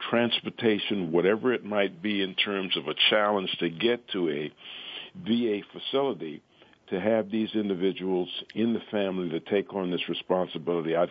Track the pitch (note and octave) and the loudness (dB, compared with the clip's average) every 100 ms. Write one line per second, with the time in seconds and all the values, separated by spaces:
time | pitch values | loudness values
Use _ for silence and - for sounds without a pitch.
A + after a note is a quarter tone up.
0 | - A#2 A#2+ - G#2+ - A#2 G#2 - G2+ | 0 2 2 0 -4 0 2 2 0 -2
1 | E2+ E2+ F2+ G#2+ B2+ A#2+ G2+ G#2 G2 F2 | 2 4 4 4 2 -2 0 0 0 0
2 | G#2 G2+ F#2+ F#2 G#2+ G2 F#2+ F2 D2 D#2+ | -2 0 -2 -2 -2 -2 -2 -4 -4 0
3 | - A2 G#2 G2+ F#2 - F2 E2 A#2 A#2+ | 4 4 4 2 0 -2 -2 0 0 0
4 | - G2 E2+ D2 D2+ - - - - - | -2 -2 0 0 -4 -10 -18 -16 -14 -14
5 | - F#2 F2+ A#2 A#2+ G2+ - - - C3+ | -14 -12 -2 0 2 -2 -4 -12 -2 0
6 | C#3 - D#2+ D2+ _ _ - _ - G2 | 0 -2 -8 -10 _ _ -20 _ -6 -2
7 | G2+ A2+ G2+ A2 G#2+ A2 G#2 F2+ F#2+ F2 | 2 2 2 0 0 0 0 2 0 0
8 | F#2 F2+ F2+ - - G#2+ A#2 A2 - G#2+ | 0 0 0 -6 -10 -2 0 0 -2 -2
9 | G2 F#2 F2 D#2+ - G2+ - G2 F#2 F2 | 0 0 -2 -4 0 0 0 -2 -2 -2
10 | - E2+ - F#2 F2 E2 D#2 F2 D#2+ E2 | -2 -6 0 0 0 -4 -2 0 2 2
11 | F2 | 2